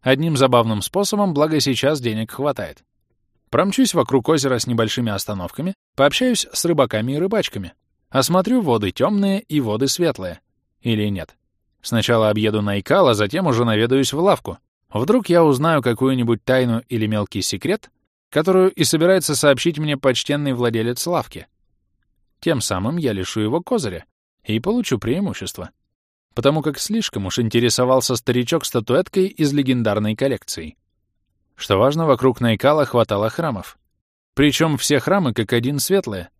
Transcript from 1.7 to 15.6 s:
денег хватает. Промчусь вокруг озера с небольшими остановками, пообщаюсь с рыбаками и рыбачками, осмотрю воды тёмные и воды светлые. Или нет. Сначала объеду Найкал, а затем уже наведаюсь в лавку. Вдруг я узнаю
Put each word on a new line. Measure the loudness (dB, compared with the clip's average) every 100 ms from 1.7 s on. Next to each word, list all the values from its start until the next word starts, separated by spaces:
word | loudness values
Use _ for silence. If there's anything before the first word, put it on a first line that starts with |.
| 0 0 0
денег | -2 -4 -6
хватает. | -4 -4 -4 -10 -14 _ _ _ _ _ _ _
Промчусь | 0 0 2 2
вокруг | 2 2 0 2
озера | 0 0 -2
с | -2
небольшими | 0 0 -2 -4
остановками, | -4 -6 -8 -8 -8 -8 -10 _ 0
пообщаюсь | 2 2 0 0 -4
с | -4 0
рыбаками | 2 2 0 -4
и | -2
рыбачками, | -2 -2 -4 -8 -12 -16 _ _ _
осмотрю | -2 2 2 2 0
воды | 2 0 0
тёмные | 0 0 2 0 -2
и | -2 -2
воды | 0 0 -2
светлые. | 0 -2 -2 -8 -12 _ _ _ _
Или | -2 -2 -2
нет. | -4 -10 _ _ _ _ _
Сначала | -4 -2 2 2 2
объеду | 2 0 0
Найкал, | -2 -4 0 4 4
а |
затем | 4 0 0 0
уже | 2
наведаюсь | 2 2 2 2 2
в | 2
лавку. | 2 0 -2 -14 _ _ _
Вдруг | -4 0 0 4
я | 4
узнаю | 4 4